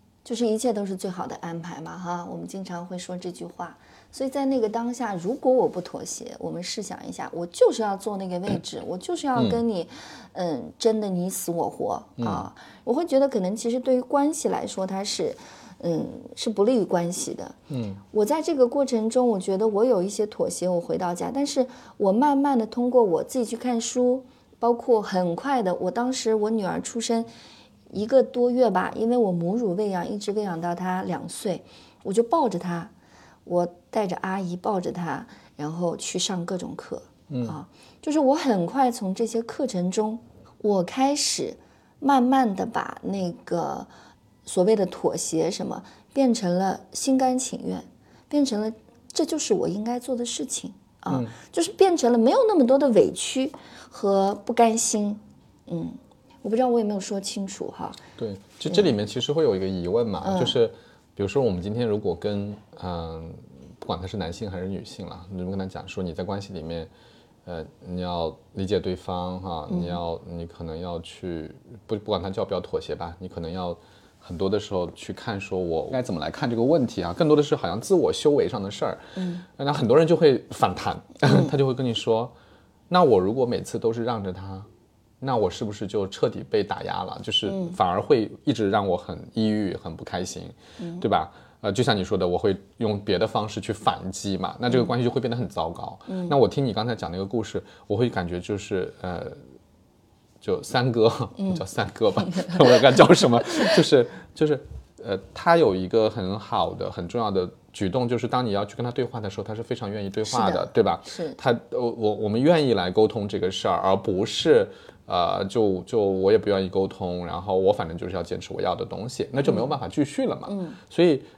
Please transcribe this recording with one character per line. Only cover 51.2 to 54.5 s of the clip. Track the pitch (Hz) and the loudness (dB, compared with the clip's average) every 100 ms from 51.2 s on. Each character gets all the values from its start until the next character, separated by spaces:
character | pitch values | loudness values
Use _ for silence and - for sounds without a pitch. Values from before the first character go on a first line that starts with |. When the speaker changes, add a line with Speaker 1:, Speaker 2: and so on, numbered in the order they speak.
| 113 - - | -4 -8 -8
Speaker 1:
就 | - | -4
是 | 339 | -4
变 | - 381 339 | 4 4 4
成 | 233 | 4
了 | 240 | 4
没 | 226 | 6
有 | 427 453 | 6 4
那 | 370 | 6
么 | 240 | 6
多 | 269 | 6
的 | 285 | 6
委 | 208 92 | 6 4
屈 | 180 - 254 269 - - - - | 2 -4 -2 -4 -6 -18 -20 -20
和 | - 202 196 196 202 | -4 0 2 2 0
不 | - | -2